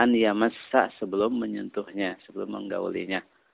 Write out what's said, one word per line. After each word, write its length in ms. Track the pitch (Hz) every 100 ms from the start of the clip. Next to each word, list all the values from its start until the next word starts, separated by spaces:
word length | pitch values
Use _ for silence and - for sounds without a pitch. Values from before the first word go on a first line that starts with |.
an 160 | 123 117
yamassa," 720 | 110 104 113 - - 131 95 -
sebelum 400 | 101 98 110 123
menyentuhnya, 800 | 110 104 101 - 101 98 95 92 -
sebelum 320 | 98 98 101
menggaulinya. 640 | 98 92 92 92 90 92 - _ _